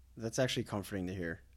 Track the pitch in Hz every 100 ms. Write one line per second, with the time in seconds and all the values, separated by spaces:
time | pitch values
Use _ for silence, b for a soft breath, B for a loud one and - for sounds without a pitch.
0 | - - 113 127 127 - 107 104 92 101
1 | 90 95 82 82 -